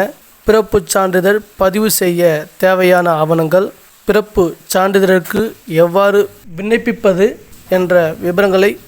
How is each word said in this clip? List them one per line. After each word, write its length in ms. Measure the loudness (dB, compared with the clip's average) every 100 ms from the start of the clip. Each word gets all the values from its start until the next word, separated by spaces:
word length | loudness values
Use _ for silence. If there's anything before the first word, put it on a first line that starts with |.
| -2 -8 _ _ -2
பிறப்புச் 440 | -2 0 -2 -2
சான்றிதழ் 460 | -2 0 0 0 -2 -4 -4
பதிவு 280 | -2 0 -2 -2
செய்ய 220 | -2 0 0 0 -6 -2
தேவையான 440 | 0 2 2 2 2 0
ஆவணங்கள், 460 | 0 0 0 0 0 -6 -20 _ -2
பிறப்பு 360 | -2 -2 -2 -2 -4 -6
சான்றிதழுக்கு 680 | -2 0 2 2 0 -2 -6 -6 -8 -4 0
எவ்வாறு 360 | 2 2 2 2 0 -6 -18 -10
விண்ணப்பிப்பது 680 | -4 -2 -2 -2 0 2 0 -2 -18 -18 -4 -2
என்ற 240 | 2 2 0 -4 -4
விபரங்களை 440 | 0 0 2 0 -2